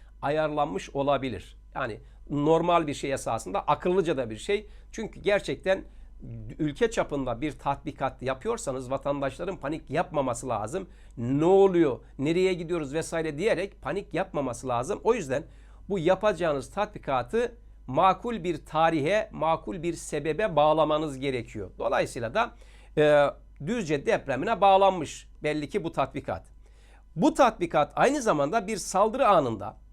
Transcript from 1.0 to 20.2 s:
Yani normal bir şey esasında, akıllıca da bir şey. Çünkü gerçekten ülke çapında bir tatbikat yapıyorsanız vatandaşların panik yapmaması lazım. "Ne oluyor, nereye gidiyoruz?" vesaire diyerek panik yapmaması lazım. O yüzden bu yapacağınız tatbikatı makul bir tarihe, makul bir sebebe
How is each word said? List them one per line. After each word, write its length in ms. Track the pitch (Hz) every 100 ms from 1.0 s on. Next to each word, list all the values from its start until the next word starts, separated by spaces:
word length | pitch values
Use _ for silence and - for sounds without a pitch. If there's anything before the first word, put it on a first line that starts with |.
| 139 139 131 92 - - -
Yani 260 | - 127 107 - - -
normal 560 | 143 147 165 170 170 151
bir 80 |
şey 180 | 131 143
esasında, 480 | 131 135 113 - 190
akıllıca 560 | - 147 180 185 165 135
da 140 | 117
bir 60 | 110
şey. 300 | - 208 214 - -
Çünkü 280 | - 208 -
gerçekten 640 | 151 151 - 135 190 190 - - - - 127 113 107 -
ülke 320 | 156 165 226
çapında 500 | 214 165 143 127 117
bir 180 | 147 123
tatbikat 640 | 143 139 - - 135 -
yapıyorsanız 680 | 127 127 220 226 - 131 127
vatandaşların 640 | 135 143 143 139 135 175 175
panik 340 | 135 160 -
yapmaması 580 | 151 180 156 131 120 131
lazım. 400 | 107 110 175 185 - - -
"Ne 280 | 117 139
oluyor, 560 | 165 196 196 175 151 113 - -
nereye 360 | 139 170 185
gidiyoruz?" 400 | 175 160 175 139
vesaire 440 | 156 160 170 160 143
diyerek 440 | 220 165 202 -
panik 320 | 127 185 185
yapmaması 540 | 156 190 156 131 117 131
lazım. 320 | 120 131 208
O 100 | 208
yüzden 300 | 247 139 131 - - - - -
bu 100 | 196
yapacağınız 720 | 160 185 214 170 170 139 123
tatbikatı 840 | - 208 - - 131 123 233 240 - - - -
makul 580 | 139 190 185 240 220
bir 220 | 170 151 -
tarihe, 600 | 156 165 165 143 214 -
makul 500 | 147 156 165 - 190
bir 120 | 165
sebebe 600 | 165 - 151